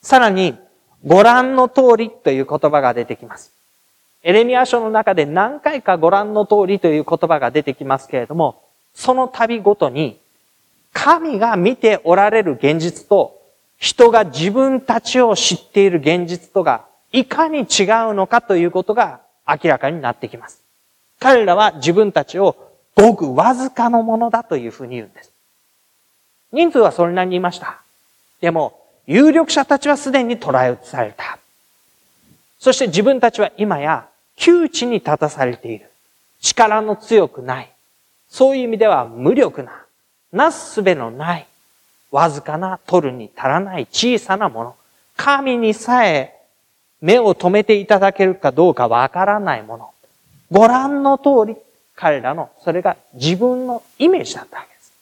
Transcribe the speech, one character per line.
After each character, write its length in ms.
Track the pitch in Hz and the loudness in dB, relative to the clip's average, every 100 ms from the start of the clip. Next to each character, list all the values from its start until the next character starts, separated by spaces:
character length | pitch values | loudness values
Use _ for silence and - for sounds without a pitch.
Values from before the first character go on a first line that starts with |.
さ 180 | - 262 | 4 4
ら 120 | 233 | 4
に、 280 | 190 185 127 _ _ _ _ 143 | 2 -2 -4 _ _ _ _ 2
「ご 160 | 175 | 6
覧 320 | 220 247 254 | 6 4 2
の 140 | 262 254 | 0 0
通 260 | 262 254 220 | 2 4 4
り」 100 | 226 - | 0 -4
と 60 | - | -2
い 100 | 135 | -2
う 60 | 135 | -2
言 120 | 147 156 | -2 0
葉 100 | 147 | 2
が 140 | 131 | 0
出 100 | 120 | -2
て 120 | 117 - | -6 -10
き 100 | 117 | -14
ま 100 | - | -20
す。 160 | - _ _ _ _ _ _ _ | -20 _ _ _ _ _ _ _
エ 100 | 165 | 0
レ 120 | 202 | 2
ミ 100 | 240 | 2
ヤ 100 | 247 | 0
書 160 | 254 240 | 0 -2
の 100 | 220 | 0
中 240 | 220 214 | -2 0
で 120 | 185 143 | 0 0
何 340 | 170 214 285 | 0 -2 -2
回 220 | 302 294 | -6 -4
か 160 | 208 180 | -2 2
「ご 100 | 165 | 2
覧 220 | 196 208 | 2 0
の 140 | 214 208 | -4 0
通 200 | 208 185 | 2 2
り」 140 | 196 | 0
と 80 | 175 | 0
い 100 | 151 | 0
う 60 | |
言 140 | 147 165 165 | -2 -4 -2
葉 100 | 156 | -2
が 120 | 123 | 0
出 120 | 139 | -2
て 120 | 147 | -4
き 100 | 131 | -10
ま 140 | 135 135 | -6 -6
す 100 | - | -4
け 120 | 131 | -8
れ 60 | 117 | -6
ど 80 | |
も、 280 | 160 151 - _ _ _ | -4 -4 -4 _ _ _
そ 180 | - - | -8 -2
の 160 | 254 254 | -2 -2
度 320 | - 226 233 | -2 -4 0
ご 160 | 196 208 | 0 0
と 140 | 147 | -2
に、 280 | 127 151 107 _ _ _ _ _ _ _ | -2 -6 -6 _ _ _ _ _ _ _
神 440 | - - 330 330 226 | -4 2 2 0 -2
が 180 | 233 208 | -2 0
見 200 | 180 254 | 0 2
て 240 | 226 202 | 0 0
お 140 | 165 180 | 2 2
ら 140 | 202 | 4
れ 120 | 220 | 2
る 100 | 190 | -2
現 260 | 127 139 160 | -2 -2 -2
実 260 | 165 165 - | -4 -10 0
と、 320 | 202 147 _ _ _ _ _ | 0 0 _ _ _ _ _
人 320 | - - 233 | -8 4 6
が 140 | 226 | 6
自 260 | 190 123 170 | 2 -4 -4
分 300 | 220 269 262 | 0 0 -2
た 220 | 262 226 | 0 -2
ち 180 | - 254 | 0 2
を 160 | 240 190 | 2 2
知 200 | - 180 | -2 -4
っ 20 | |
て 260 | _ 202 | _ 2
い 60 | 196 | 2
る 80 | 175 | 2
現 280 | 143 175 170 | 0 -2 -4
実 240 | 175 _ | -10 _
と 120 | 196 | -2
が、 220 | 160 117 _ _ _ | 0 -2 _ _ _
い 140 | 247 247 | -4 -4
か 220 | - 320 | -2 -2
に 100 | 311 | -2
違 40 | |
う 40 | 220 - 190 226 226 | -4 -2 0 0 0
の 120 | 202 190 | -4 0
か 140 | 233 | -2
と 160 | - 185 | 0 0
い 80 | |
う 60 | 170 | 0
こ 120 | 180 | -2
と 120 | 185 | -4
が 260 | 214 202 127 _ _ - | -2 -2 -4 _ _ -6
明 240 | 147 170 | -4 0
ら 80 | 131 | 0
か 120 | 135 | -2
に 100 | 165 | -4
な 100 | 127 | -8
っ 60 | 120 | -8
て 120 | 113 | -12
き 100 | 117 | -16
ま 100 | - | -20
す。 140 | - _ _ _ _ _ _ | -20 _ _ _ _ _ _
彼 240 | 254 254 | 2 4
ら 100 | 208 | 4
は 180 | 175 214 | 2 2
自 200 | 160 135 | 0 -2
分 180 | 175 214 | 2 2
た 140 | 170 | 0
ち 140 | 139 170 | -4 0
を 180 | 190 - - _ _ - | 0 -2 -14 _ _ 4
ご 180 | 214 | 4
く 200 | 214 151 | 4 -2
わ 200 | 127 202 | 0 0
ず 160 | 254 262 | 0 -4
か 200 | - 240 | -4 0
の 120 | 233 | 0
も 140 | 226 220 | 0 -2
の 140 | 233 | -2
だ 120 | 233 | -4
と 120 | 233 151 | -4 -8
い 100 | 117 | -8
う 40 | |
ふ 120 | - | -14
う 40 | 127 | -14
に 100 | 123 | -14
言 80 | |
う 20 | 104 | -14
ん 60 | |
で 100 | - | -20
す。 80 | _ _ _ _ _ _ _ _ _ _ _ _ _ | _ _ _ _ _ _ _ _ _ _ _ _ _
人 200 | 254 339 | 0 0
数 60 | 285 | 4
は 120 | 208 | 2
そ 160 | - 170 | 2 -2
れ 60 | |
な 120 | 180 | 0
り 60 | 185 | -2
に 60 | 180 | -2
い 40 | |
ま 120 | 180 | -4
し 60 | 175 | -8
た。 220 | - - _ _ _ _ _ _ | -16 -16 _ _ _ _ _ _
で 100 | 170 | -4
も、 300 | 165 139 _ _ _ - | -2 -6 _ _ _ -2
有 240 | 180 302 | 4 4
力 220 | 311 320 | 4 0
者 140 | - 269 | -2 0
た 120 | 277 | -2
ち 100 | 285 | 0
は 80 | 285 | -2
す 140 | 269 | -2
で 140 | 269 | -2
に 140 | 240 240 | -2 -6
捕 140 | 170 | -2
ら 140 | 131 127 | 0 0
え 60 | |
移 140 | 123 - | -4 -10
さ 180 | 131 | -8
れ 80 | 110 | -8
た。 260 | - - - _ _ _ _ _ _ _ _ _ _ _ _ | -8 -16 -16 _ _ _ _ _ _ _ _ _ _ _ _
そ 140 | 262 | 0
し 60 | 254 | 0
て 80 | 247 | 0
自 160 | 160 | 0
分 180 | 214 262 | 0 2
た 100 | 233 | 0
ち 100 | - | 0
は 120 | 202 - | -6 -4
今 220 | 208 160 | -4 -4
や 300 | 143 151 - _ _ _ | -2 -4 -6 _ _ _
窮 320 | - 349 320 | 2 4 2
地 180 | - 240 | -4 -4
に 80 | |
立 240 | 226 - 151 | -4 -2 -2
た 100 | 151 | -4
さ 160 | - | -4
れ 120 | 127 117 | -6 -6
て 120 | 117 | -12
い 100 | 107 | -14
る。 120 | _ _ _ _ _ _ | _ _ _ _ _ _
力 400 | - - 226 214 | -8 0 2 2
の 160 | 214 208 | -4 -8
強 320 | - 226 160 | 0 2 2
く 140 | - | -4
な 200 | 127 127 | -12 -12
い。 100 | - _ _ _ _ _ _ | -12 _ _ _ _ _ _
そ 220 | - 262 | 0 2
う 60 | 269 | 2
い 40 | |
う 20 | |
意 20 | 247 | -4
味 100 | 220 | 0
で 80 | 220 | 2
は 200 | 160 117 | 2 -2
無 280 | 117 131 | -4 0
力 280 | 247 247 220 | 2 0 -2
な、 220 | 127 - _ _ _ _ _ | -16 -18 _ _ _ _ _
な 200 | 180 311 | -2 -2
す 220 | 320 - | -2 -10
す 80 | - | -4
べ 120 | 190 | -2
の 160 | 156 117 | -2 -6
な 280 | 113 160 170 | -10 -8 -8
い、 80 | - _ _ _ _ _ _ | -12 _ _ _ _ _ _
わ 180 | 139 165 | 0 0
ず 140 | 143 | -2
か 160 | - 156 | -10 -8
な 200 | 185 185 - | -8 -10 0
取 220 | 180 147 | 0 0
る 40 | |
に 180 | 123 107 - | -8 -16 -8
足 100 | 131 | -2
ら 140 | 156 | -2
な 180 | 196 185 | -4 -10
い 80 | 131 | -8
小 280 | - 240 233 | -4 -2 -2
さ 180 | - 196 | -4 -4
な 120 | 202 | -4
も 160 | 117 | -6
の。 120 | 117 - _ _ _ - | -14 -16 _ _ _ -6
神 400 | - 277 269 240 | -2 -2 -2 -2
に 160 | 226 | -2
さ 320 | 214 - 254 214 | -4 -2 0 2
え 280 | 151 131 _ _ _ _ _ _ _ | 0 -4 _ _ _ _ _ _ _
目 180 | 156 240 | 2 2
を 160 | 220 | 2
留 260 | 180 180 202 | 0 0 0
め 40 | |
て 120 | 214 208 | 2 0
い 100 | 196 | 2
た 120 | 208 | 2
だ 140 | 196 | 2
け 140 | 196 190 | 2 -2
る 80 | |
か 180 | 185 143 | 0 -4
ど 180 | 131 175 | 2 2
う 40 | |
か 140 | 147 123 | 2 0
わ 200 | 117 131 | 0 -2
か 160 | 175 | -2
ら 160 | 196 208 | -2 -2
な 160 | 190 127 | -4 -6
い 60 | |
も 160 | 107 117 | -8 -18
の。 120 | - _ _ _ _ _ _ | -20 _ _ _ _ _ _
ご 180 | 175 226 | 4 6
覧 340 | 247 269 285 | 4 -2 -2
の 160 | 277 277 | 0 2
通 280 | 285 269 214 | 2 2 2
り、 100 | 220 _ _ _ | -4 _ _ _
彼 260 | - - 143 | -4 -2 -2
ら 140 | 127 | -4
の 160 | 160 131 _ | -6 -10 _
そ 100 | - | -6
れ 100 | 170 | -2
が 140 | 185 - _ | -2 -4 _
自 220 | 131 143 180 | -6 -4 0
分 300 | 240 254 254 | -2 -2 -6
の 160 | 240 _ _ | -10 _ _
イ 100 | 311 | 0
メ 120 | 370 | 0
ー 40 | |
ジ 100 | - | -4
だ 80 | - | -16
っ 40 | - | -18
た 120 | - | -20
わ 60 | |
け 100 | - | -20
で 60 | _ | _
す。 120 | _ _ | _ _